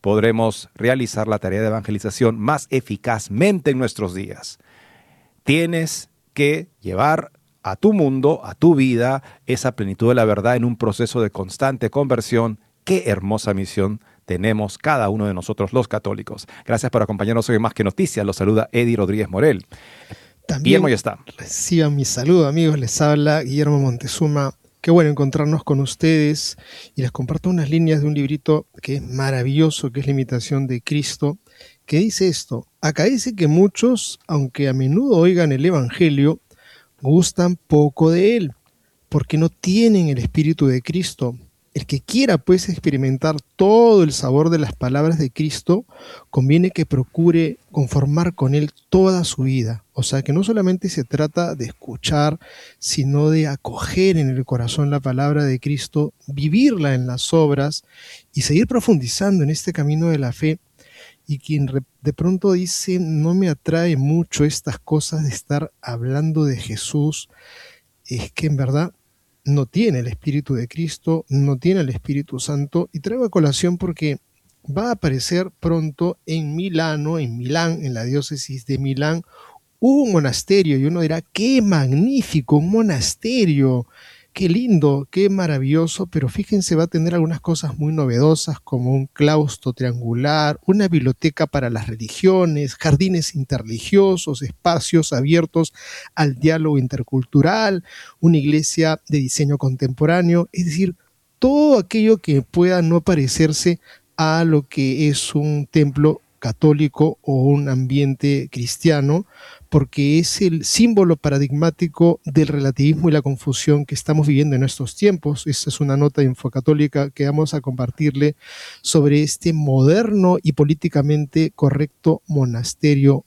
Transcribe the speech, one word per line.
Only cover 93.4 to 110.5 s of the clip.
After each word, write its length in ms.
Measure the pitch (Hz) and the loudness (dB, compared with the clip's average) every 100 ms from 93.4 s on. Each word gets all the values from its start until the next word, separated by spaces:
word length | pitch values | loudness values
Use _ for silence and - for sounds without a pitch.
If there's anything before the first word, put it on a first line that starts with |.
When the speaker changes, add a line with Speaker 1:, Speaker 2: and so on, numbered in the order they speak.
| 131 131 113 113 - 196 196 185 - 135 | -6 -6 -6 -10 2 4 4 2 -4 -6
Speaker 2:
espacios 720 | 135 - 175 170 - 170 151 | -8 -4 0 0 2 0 2
abiertos 640 | 143 143 165 160 165 160 - - - - | -2 2 2 2 -2 -2 -6 -20 -18 -14
al 220 | - 151 127 | -2 -2 2
diálogo 420 | 156 160 156 143 | 0 2 2 0
intercultural, 1040 | 127 131 120 135 127 147 160 220 220 190 - - - _ | -2 -6 -4 -4 2 2 4 2 0 -2 -6 -20 -20 _
una 180 | 165 165 | 2 4
iglesia 600 | 143 151 147 - 160 156 _ | 2 0 0 0 0 0 _
de 100 | 151 | -4
diseño 400 | 127 - 143 143 | -2 -2 -2 0
contemporáneo, 920 | 139 127 131 127 151 175 175 170 175 | -2 -2 -4 0 2 2 2 2 0
es 140 | - 175 | -4 -4
decir, 280 | 156 190 175 _ _ _ _ | -2 -2 -4 _ _ _ _
todo 360 | 254 285 302 262 | 2 4 4 4
aquello 420 | 185 220 214 220 | 2 0 2 2
que 220 | - 139 | 2 0
pueda 420 | 127 - 180 180 | 0 2 2 2
no 180 | 165 170 | 2 2
parecerse 800 | 160 170 135 - 160 151 180 170 _ - _ - | 2 0 0 2 0 2 -2 -2 _ -20 _ -4
a 280 | 156 160 | 0 2
lo 240 | 165 151 135 | 2 2 0
que 400 | - 135 131 151 | -4 -2 0 0
es 260 | 139 - | 0 -4
un 320 | 147 151 147 143 | -4 -2 -4 -2
templo 520 | 160 143 135 151 - _ _ | 0 0 2 2 2 _ _
católico 800 | 120 - 156 147 151 - 156 - | -8 2 2 4 0 2 0 0
o 200 | - 135 | -4 0
un 260 | 135 143 143 | 2 2 0
ambiente 800 | 131 127 139 139 131 143 139 131 | -2 -2 0 0 0 -2 -2 -4
cristiano, 760 | - 120 - 170 147 139 160 202 - - - - | -8 -8 0 2 2 2 0 -2 -18 -20 -20 0
porque 500 | 151 131 - 143 156 | 0 0 0 2 2
es 240 | 175 - | 0 0
el 220 | 190 | 0